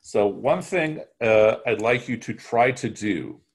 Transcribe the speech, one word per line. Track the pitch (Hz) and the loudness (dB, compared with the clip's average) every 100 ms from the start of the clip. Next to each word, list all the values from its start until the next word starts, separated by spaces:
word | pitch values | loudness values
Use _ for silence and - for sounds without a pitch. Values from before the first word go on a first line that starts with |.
So | - 110 104 | -2 0 0
one | 95 123 175 | 0 -2 -2
thing, | - 185 156 156 - _ | -2 -4 -2 -6 -14 _
uh, | 113 110 107 113 - | 2 6 6 2 -2
I'd | 107 | -2
like | 110 123 - | 0 -2 -2
you | 117 | -8
to | - | -8
try | 107 - 117 123 | -12 -4 2 2
to | 131 117 | 0 -8
do | 104 104 87 53 - _ | -6 -4 -4 -6 -16 _